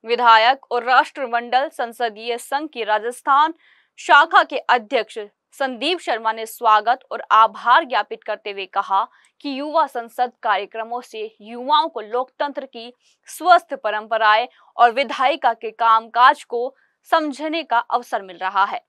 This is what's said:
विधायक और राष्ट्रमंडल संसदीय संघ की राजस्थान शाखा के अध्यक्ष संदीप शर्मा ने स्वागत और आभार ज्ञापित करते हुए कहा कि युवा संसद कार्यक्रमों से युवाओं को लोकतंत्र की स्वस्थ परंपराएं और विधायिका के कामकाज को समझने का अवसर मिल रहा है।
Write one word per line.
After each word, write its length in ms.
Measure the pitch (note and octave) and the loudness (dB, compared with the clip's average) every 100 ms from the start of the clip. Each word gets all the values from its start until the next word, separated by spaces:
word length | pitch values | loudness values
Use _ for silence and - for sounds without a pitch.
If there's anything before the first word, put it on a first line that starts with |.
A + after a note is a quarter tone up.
विधायक 680 | A3+ A#3 A#3+ A3+ A3+ C#4 _ | -4 2 6 6 6 0 _
और 120 | B3 | -4
राष्ट्रमंडल 840 | A#3 B3+ D4+ - C4 A#3 A#3+ B3 D4+ | 2 2 2 -4 -4 -4 -2 -2 -2
संसदीय 680 | - A#3+ A3+ A#3+ G#3 A3+ A#3 | -6 -8 -4 -8 -6 -8 -8
संघ 300 | - C#4 D4+ | -6 -8 -8
की 160 | A#3+ | -10
राजस्थान 680 | G#3+ G#3+ A3 A#3+ - C4+ D#4 E4 _ _ _ _ | -2 -2 -2 -8 0 2 2 -4 _ _ _ _
शाखा 440 | - D4 D#4 F#4 | 2 4 6 4
के 160 | E4+ C4+ | 2 -4
अध्यक्ष 600 | - B3 G#3+ C4 G#3 - G#3 _ _ | 0 0 0 -4 -4 -10 -14 _ _
संदीप 460 | - C4+ B3 C#4 F4 | -8 -8 -4 -4 -4
शर्मा 320 | - A#3 A3+ | -4 -4 -4
ने 120 | A3 A3 | -6 -10
स्वागत 540 | - A#3 G#3+ G#3+ C4+ _ | -2 2 2 2 -4 _
और 100 | - - | -14 2
आभार 520 | G#3+ A3 G#3 A#3 C4+ | 4 4 2 2 2
ज्ञापित 380 | D4+ A#3 G#3 A3+ | 4 -4 -4 -10
करते 260 | - G#3 G#3+ | -8 -8 -8
हुए 140 | G3 F#3+ | -10 -6
कहा 360 | G3 G3+ G3 A#3 _ _ _ | -6 -2 -2 -2 _ _ _
कि 180 | C#4+ C4 | -10 -8
युवा 280 | D4 D#4 C#4+ | -4 -2 -2
संसद 460 | B3 A#3 - B3 _ | -4 -12 -6 -6 _
कार्यक्रमों 580 | A#3+ G3 G3+ A3+ A3+ A#3+ | -4 -2 -4 -10 -10 -10
से 300 | A3+ A3 G#3+ _ | -12 -14 -14 _
युवाओं 460 | G#3 A#3+ B3+ D4+ D#4+ | -18 -14 0 0 0
को 120 | B3+ | -6
लोकतंत्र 640 | G#3+ A#3 B3+ _ C#4+ C#4 C4+ | -6 -6 -6 _ -8 -8 -14
की 260 | A#3+ A#3 _ _ _ _ | -18 -20 _ _ _ _
स्वस्थ 460 | - D#4+ F4 - | -6 2 2 2
परंपराएं 720 | C#4 G#3+ G#3+ G#3+ A3+ G#3+ A3 B3 _ _ - | -8 -4 -6 -4 0 2 2 0 _ _ 2
और 160 | A#3+ | 2
विधायिका 600 | A3+ C4 C#4 C4 D#4+ B3+ | 4 -4 0 -2 0 -2
के 180 | A3+ A3+ | -2 -10
कामकाज 720 | G#3+ A3+ A3+ A3+ A#3 B3+ D4 | -2 2 2 0 4 4 4
को 300 | - A#3+ B3 _ _ _ _ | -4 -6 -6 _ _ _ _
समझने 520 | E4 D4+ B3 D#4 E4 | 0 0 -6 -6 -6
का 160 | C#4+ A#3 | -2 -2
अवसर 440 | - B3 A#3+ A3+ | 0 -4 -4 -8
मिल 140 | G3 F3 | -8 -8
रहा 280 | F#3 G3+ | -4 -2
है। 160 | G3+ G#3 | -2 -2